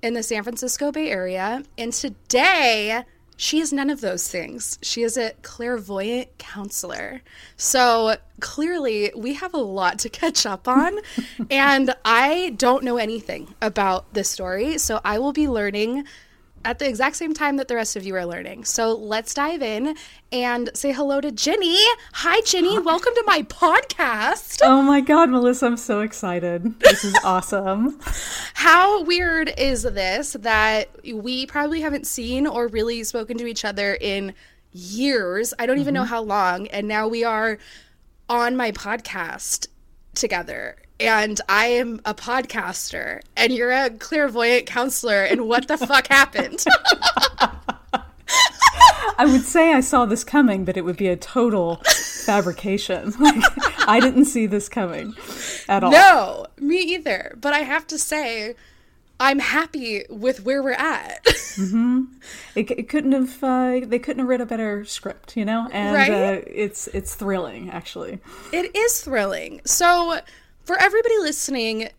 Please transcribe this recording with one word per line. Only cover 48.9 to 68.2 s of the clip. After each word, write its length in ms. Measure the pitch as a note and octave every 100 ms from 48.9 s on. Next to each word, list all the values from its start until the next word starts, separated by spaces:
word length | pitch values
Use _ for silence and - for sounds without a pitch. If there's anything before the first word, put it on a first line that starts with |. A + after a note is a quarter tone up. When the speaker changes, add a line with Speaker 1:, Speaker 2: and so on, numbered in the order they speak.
| D#5 A#4 -
Speaker 2:
I 100 | D4+
would 160 | B3+
say 300 | - E4+ E4
I 80 | C#4+
saw 260 | C4 C#4 A#3
this 160 | A#3+
coming, 400 | - D4 B3+ G3
but 120 | F3+ F#3+
it 60 |
would 120 | F3 E3+
be 120 | G3
a 80 | F3+
total 600 | - B3+ A#3+ G#3 E3+ E3
fabrication. 1300 | - - - - - G#3 F3+ - G3+ G3+ - F3+ - G#3
<laughs> 40 |
Like, 220 | C#4+ - - - C#5 - -
I 100 | A3+
didn't 240 | B3+ B3+ C#4
see 200 | A#3+ G#3+
this 220 | G3+ G#3
coming 460 | - F#3 E3 G#3+ - - - - - -
at 140 | G3
all. 60 | F#3
Speaker 1:
No, 560 | D#4 G4 D#4 G3 - - -
me 160 | C#4 F4
either. 580 | E4+ F4+ D#4 F#3+ - A#3
But 120 | C#4
I 80 | D4
have 260 | C4+ D4+ D#4+
to 100 | D#4
say, 560 | - D4+ C4+ A3+ G#3+ A#3+ - _ _ _ _ _
I'm 180 | C4 C#4
happy 640 | - D4 E4 D4+ A#3+ G#3 -
with 360 | G#3 B3 C4
where 180 | G3+ C#4
we're 100 | C4+
at. 520 | B3+ - A#3 - -
<laughs> 100 | - - -
Speaker 2:
Mm-hmm. 480 | - F#3+ A3 B3 B3+ B3+ - - - - -
It, 120 | A3
it 160 | B3 A3
couldn't 240 | D4+ C4+
have, 320 | C4 B3+ -
uh, 340 | C4+ B3+ B3+ B3+ B3
they 140 | A#3+
couldn't 180 | B3 D4
have 100 | B3+
written 140 | B3+
a 40 | A#3
better 360 | A3+ A3 G#3
script, 520 | G#3+ - F#3+ - - -
you 80 |
know? 240 | G#3 A3+ A#3
And, 240 | G3+ G#3
Speaker 1:
Right? 160 | D4 C4+
Speaker 2:
uh, 300 | G3+ F#3+ F#3+ -
it's, 400 | - G#3 G3+ -
it's 260 | G3 F#3+
thrilling, 560 | - G3+ F#3+ D#3 G#2 F3+
actually. 480 | E3+ - - - G3